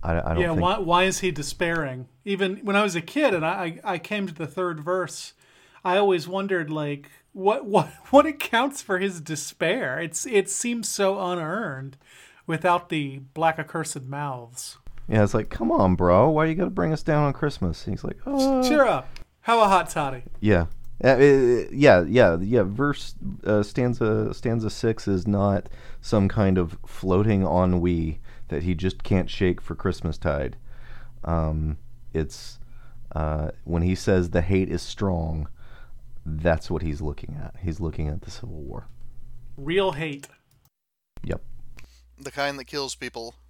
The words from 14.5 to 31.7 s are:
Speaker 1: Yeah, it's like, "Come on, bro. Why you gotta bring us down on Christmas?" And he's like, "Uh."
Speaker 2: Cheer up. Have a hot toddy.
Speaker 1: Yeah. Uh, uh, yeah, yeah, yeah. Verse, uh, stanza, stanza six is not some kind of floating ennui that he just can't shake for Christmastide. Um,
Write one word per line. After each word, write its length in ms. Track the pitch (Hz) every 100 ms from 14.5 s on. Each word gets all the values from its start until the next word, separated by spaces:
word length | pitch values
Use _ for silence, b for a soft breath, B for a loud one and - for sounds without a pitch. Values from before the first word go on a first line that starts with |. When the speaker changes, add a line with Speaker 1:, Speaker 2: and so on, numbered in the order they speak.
| 123 - - - - -
Speaker 1:
Yeah, 160 | 110
it's 120 | 104
like, 160 | 110 -
"Come 200 | - 233
on, 260 | 339 95 90
bro. 340 | 90 90 135
Why 160 | 156 160
you 80 |
gotta 160 | 160 -
bring 200 | 185 170
us 120 | 151
down 220 | - 151
on 100 | 147
Christmas?" 520 | 139 147 - 87 80 -
And 60 |
he's 100 | 98
like, 120 | - -
"Uh." 380 | - 277 269 269
Speaker 2:
Cheer 240 | 254 302 247
up. 200 | 147 - - - _
Have 160 | - 233
a 100 | 202
hot 220 | 190 165
toddy. 320 | 165 143 127 - -
Speaker 1:
Yeah. 260 | 107 92 85 - - -
Uh, 60 | 123
uh, 560 | 127 143 135 123 120 -
yeah, 320 | 131 143 92 80
yeah, 300 | 117 104 85
yeah. 220 | 98 120
Verse, 520 | 95 104 143 139 - - 98 -
uh, 180 | - 107
stanza, 720 | 104 - 123 120 110 107 107
stanza 380 | - 127 117 107
six 360 | - 113 110 -
is 200 | 95 87
not 420 | 101 101 98 - B B B
some 260 | - 110 98
kind 300 | 107 98 92
of 220 | 85 - -
floating 560 | - 92 90 104 101
ennui 760 | 92 87 92 90 87 85 80 78 b b -
that 140 | 73
he 120 | 87
just 280 | 82 92 -
can't 260 | - 98 80
shake 320 | - 92 87
for 140 | -
Christmastide. 800 | 82 98 87 85 76 87 71 65 - B B B B B -
Um, 520 | - 82 78 78 78